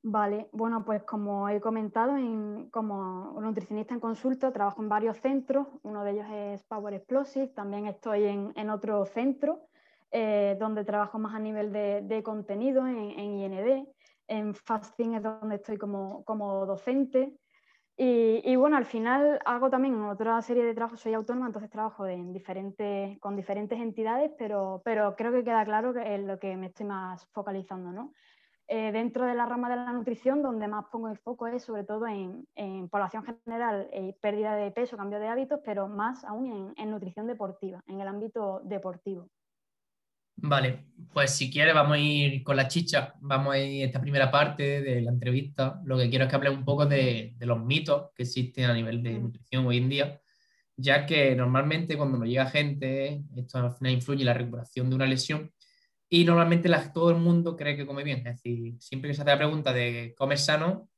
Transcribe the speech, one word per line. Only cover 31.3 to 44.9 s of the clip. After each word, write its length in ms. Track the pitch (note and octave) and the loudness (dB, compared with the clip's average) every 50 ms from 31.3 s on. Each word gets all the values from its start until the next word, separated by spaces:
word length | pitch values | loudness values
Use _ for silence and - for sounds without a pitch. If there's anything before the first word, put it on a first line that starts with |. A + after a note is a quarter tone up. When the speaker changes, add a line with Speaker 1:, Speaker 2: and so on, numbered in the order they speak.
| B3 A#3+ A#3+ | -8 -6 -6
Speaker 1:
es 160 | A#3 A#3+ B3 B3 | -6 -6 -8 -8
sobre 200 | - A3 G#3 G3+ | -8 -8 -8 -6
todo 220 | G3+ G#3+ G#3+ A#3 | -6 -6 -4 -4
en, 420 | A#3 G#3 G3 F#3+ F3+ F#3+ - - _ _ | -4 -6 -6 -8 -8 -10 -14 -16 _ _
en 340 | - G#3 F#3+ F#3+ F#3+ F3+ | -10 -10 -8 -8 -8 -8
población 360 | F3 - G3+ G3 F3+ - A3 G3+ | -4 -2 -2 -2 -2 -4 -8 -10
general, 680 | - A#3 _ _ A3+ A3+ A#3 A#3+ A#3 G#3 G3 G3 - | -10 -14 _ _ -8 -4 -2 -2 -2 -2 -2 -6 -6
eh, 240 | - F#3+ F#3+ F#3+ G3 _ | -8 -8 -8 -8 -8 _
pérdida 340 | - G#3 G#3 G#3 G#3+ G#3+ G#3 | -2 -2 0 0 -2 0 0
de 140 | G#3 G#3 G3+ | -2 -2 -4
peso, 260 | G3 A#3 B3 B3 A#3+ | -2 -4 -4 -4 -4
cambio 240 | G#3 G3 G3+ G#3 G#3 | -8 -6 -6 -4 -4
de 80 | G#3+ | -4
hábitos, 320 | A3 A#3 B3+ C4+ C4 D4+ D4 D4 | -2 -2 -2 -2 -2 -4 -4 -4
pero 220 | A3+ G#3 G3+ G3 | -6 -4 -4 -4
más 360 | G#3 G#3 G3+ G#3+ A#3 B3+ B3+ - | -4 -4 -2 -2 -2 -4 -6 -10
aún 220 | - G#3 A3+ C4 | -10 -6 -6 -6
en, 280 | C4 A3 G3 F#3+ G3 - | -6 -6 -8 -10 -12 -12
en 140 | - A3 G#3+ | -10 -8 -6
nutrición 340 | G#3+ G#3 G3+ F#3 F3 G#3 G#3+ | -6 -6 -8 -10 -8 -8 -8
deportiva, 580 | A#3 A#3+ A3+ G#3 F#3+ F#3 - G3+ F#3+ F#3 F3+ _ | -8 -6 -6 -8 -8 -8 -8 -10 -10 -10 -12 _
en 120 | - F#3+ G3 | -12 -10 -8
el 80 | G3 | -8
ámbito 540 | G3 G3 G3+ G#3+ A3 - A3+ G#3 G3 F#3+ F#3+ - | -8 -6 -6 -8 -6 -6 -4 -4 -4 -6 -6 -8
deportivo. 640 | F#3 G#3 F#3+ F#3+ F#3 F3 F3+ _ G3 F#3+ F3 F3 - _ _ _ _ _ _ _ _ _ _ _ _ _ _ _ _ _ _ _ _ _ - | -8 -8 -6 -6 -8 -10 -8 _ -10 -10 -10 -12 -18 _ _ _ _ _ _ _ _ _ _ _ _ _ _ _ _ _ _ _ _ _ -6
Speaker 2:
Vale, 440 | - D3 C#3+ C3+ C3 B2+ B2 - - - _ - - - | 0 2 4 4 4 2 0 -4 -10 -20 _ -20 -20 -4
pues 200 | - D3 C#3 C3 | 2 2 2 2
si 200 | - - C#3 B2+ | 2 0 -2 -2
quieres 220 | C#3 D3 D3+ D#3+ D#3+ | 2 4 6 6 8
vamos 220 | D3+ C#3+ D3 D3 | 8 6 6 6
a 40 | D3 | 4
ir 440 | D3 D3+ D3 C#3+ C#3+ C#3 C#3 C3+ - | 4 4 4 4 4 2 2 0 0
con 120 | - C#3 | 2 2
la 120 | C3+ C3 B2+ | 2 2 2
chicha, 440 | - E3+ E3+ - - C#3 C#3 - - - | 2 0 0 4 2 2 2 0 -10 -12
vamos 340 | C#3 C#3+ C3+ C3+ C#3 C#3 C#3 | -2 0 2 2 4 4 2
a 60 | C#3 | 2
ir 260 | C#3 C#3 C#3 C#3 C3+ | 0 0 -2 -2 -2
esta 140 | B2+ B2+ C3+ | 0 0 -2
primera 320 | B2+ C#3+ C#3+ C#3 C3+ B2 | -2 2 4 4 4 6
parte 500 | - C#3+ D3+ D3 - - C#3+ C#3 C#3 C#3+ | 6 6 6 4 2 0 0 2 2 2
de 200 | C#3 C3+ | 2 2